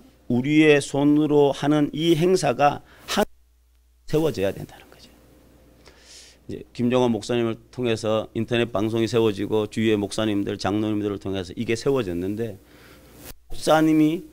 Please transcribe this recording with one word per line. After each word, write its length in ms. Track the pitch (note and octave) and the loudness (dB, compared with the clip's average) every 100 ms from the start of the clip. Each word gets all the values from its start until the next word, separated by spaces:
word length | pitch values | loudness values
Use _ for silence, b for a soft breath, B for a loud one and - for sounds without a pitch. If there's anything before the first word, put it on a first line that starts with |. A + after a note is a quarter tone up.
| - _ - | -14 _ -4
우리의 540 | B2 C#3 D3+ D#3 C#3+ | -2 2 4 6 6
손으로 680 | - C#3 D3 D3 D3+ D3 C#3+ | 2 0 2 2 4 4 4
하는 360 | - C#3+ D3+ D3 | 2 0 0 0
이 200 | D3 E3 | 0 0
행사가 680 | D#3 F3+ F#3 D3 A#2+ C#3+ A#2+ b b b | 2 2 2 0 2 2 0 b b b
하나님 240 | - G#3+ - _ _ _ _ _ _ - | -4 -4 -6 _ _ _ _ _ _ -4
세워져야 460 | D3+ D#3 G#2 G2 | 0 0 0 -2
된다는 320 | - - - - | -4 -12 -18 -20
거죠. 180 | - - - _ - - _ - _ B B B B B B - | -20 -20 -20 _ -20 -20 _ -20 _ B B B B B B -16
이제 140 | F#2+ - | -16 -12
김정원 360 | - A#2+ B2+ B2 | -4 0 2 2
목사님을 440 | A2 - A#2+ A#2 A2 - | 0 -2 -2 -2 -4 -12
통해서 580 | - A#2+ A2 G#2+ A2 G2+ | -6 -4 -2 0 -2 -2
인터넷 360 | A2+ A2 A#2+ A#2 | -6 -2 -2 -2
방송이 380 | G2 A2 A2+ A2 | -2 -2 -2 0
세워지고 600 | A#2 A2+ G2+ G2+ G#2+ G#2 | 2 2 0 -4 -4 -4
주위의 280 | A#2 A2 G#2 | -2 0 2
목사님들, 640 | G2 - A2 G2+ G2+ G#2 | -2 -4 -2 -2 -4 -4
장로님들을 600 | F#2 G#2+ A2 G#2+ G#2 G2 | -2 -2 -2 -2 -4 -6
통해서 340 | G2 F#2+ F2 - | -8 -8 -8 -8
이게 180 | A2 | -4
세워졌는데 840 | A2+ C#3+ C3+ F#2+ F2 F#2 G#2+ A#2 F#2+ b b b b b b - - - | -2 -2 -2 -2 -4 -6 -6 -8 -10 b b b b b b -20 -20 -10
목사님이 760 | - E3 D#3 D#3 D#3 D#3 F3+ - | -4 2 4 4 4 2 0 -8